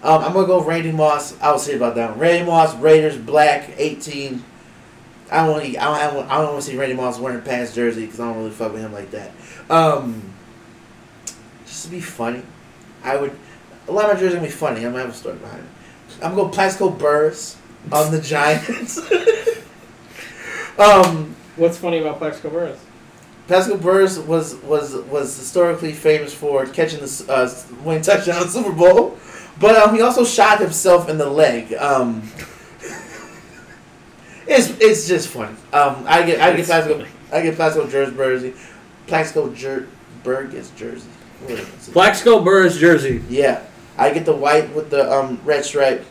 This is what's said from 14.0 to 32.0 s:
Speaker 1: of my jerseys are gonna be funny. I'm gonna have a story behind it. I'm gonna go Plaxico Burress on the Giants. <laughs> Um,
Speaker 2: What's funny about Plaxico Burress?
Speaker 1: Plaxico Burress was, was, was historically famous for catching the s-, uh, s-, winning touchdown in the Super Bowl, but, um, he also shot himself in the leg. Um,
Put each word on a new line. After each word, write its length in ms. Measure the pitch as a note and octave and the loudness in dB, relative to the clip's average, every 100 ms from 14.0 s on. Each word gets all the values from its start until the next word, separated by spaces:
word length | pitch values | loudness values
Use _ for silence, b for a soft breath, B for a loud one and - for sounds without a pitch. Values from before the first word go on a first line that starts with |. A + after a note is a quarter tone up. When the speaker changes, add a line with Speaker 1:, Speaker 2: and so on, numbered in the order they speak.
| G#3 | 2
Speaker 1:
of 80 | G3 | 2
my 40 | |
jerseys 140 | F#3 | 0
are 40 | F3 | -2
gonna 100 | D#3 | -6
be 60 | |
funny. 240 | - D3+ A2+ A#2+ | -6 -6 -4 -6
I'm 60 | |
gonna 140 | B2+ B2+ | -8 -10
have 80 | |
a 40 | A2+ | -10
story 180 | - - | -14 -14
behind 220 | - G#2+ | -16 -20
it. 640 | - - - - - - | -20 -20 -20 -20 -20 -12
I'm 80 | E3 F#3 | -6 -2
gonna 80 | |
go 60 | F#3+ | -2
Plaxico 400 | - F#3+ F#3+ F#3+ | 0 -2 0 -2
Burress 680 | - D3 D3+ D#3 - - - - - - | 0 0 2 0 -2 -16 -18 -20 -18 -4
on 200 | D3+ D#3 | 0 0
the 80 | D#3 | -2
Giants. 760 | D3+ D3+ D3 C3+ - A#3+ A#3 - - | -2 0 2 0 -4 -10 -10 -12 -2
<laughs> 60 | F4+ A4+ A4 A4+ A#4 - - - - - B B B B B B - | 0 2 0 -2 -6 -12 -20 -20 -20 -20 B B B B B B 6
Um, 560 | G#3 G3 F3 D#3+ D3+ - - - | 8 8 6 2 -8 -14 -20 0
Speaker 2:
What's 200 | E3+ F3 | 0 0
funny 220 | F3 E3 | -4 -2
about 200 | D#3 D3 | -2 -4
Plaxico 300 | D#3 D3 D#3 | -8 -8 -8
Burress? 280 | D#3+ E3 - - - - - - - - | -6 -8 -10 -20 -20 -20 -20 -20 -20 0
Speaker 1:
Plaxico 300 | F3+ F#3+ F#3 | 0 2 -2
Burress 400 | E3+ G3 F#3+ F#3 | 2 4 4 0
was, 380 | D3+ E3 - B2 | -2 -2 -2 -12
was, 380 | C3+ D3+ C#3 C3 | -2 -2 -2 -10
was 400 | - C#3+ C#3+ - | -6 -6 -6 -10
historically 540 | - F3+ E3+ E3 D#3+ | -6 0 0 0 -6
famous 420 | D3+ D#3+ D3+ C#3+ | -2 2 2 -2
for 320 | - D3 C#3 B2+ | -8 -2 -2 -2
catching 320 | - D#3 D3 | -2 -4 -4
the 60 | C3+ | -10
s-, 220 | - - | -12 -4
uh, 140 | C3 | -2
s-, 280 | B2 - - B2 | -2 -4 -18 -12
winning 180 | D3+ D#3 | -6 -2
touchdown 360 | D#3+ G3 F3 E3+ | 0 0 0 -4
in 60 | |
the 60 | F3 | -4
Super 220 | A#3 G3+ | -4 -4
Bowl, 460 | E3 F3 G3+ - - B B B - | 4 6 6 4 -6 B B B 0
but, 160 | G3+ A3 | 4 6
um, 180 | G#3 | 6
he 80 | A3 | 4
also 220 | A#3+ B3 | 2 2
shot 380 | A#3 - G#3 - | 2 4 4 4
himself 480 | F3+ D#3+ F#3 F3 E3+ | 0 0 4 4 4
in 80 | D#3 | -4
the 120 | C#3+ | -2
leg. 440 | D3 D3 A#2+ A2+ | 2 2 0 -6
Um, 480 | A2+ C#3+ C3+ | -6 0 0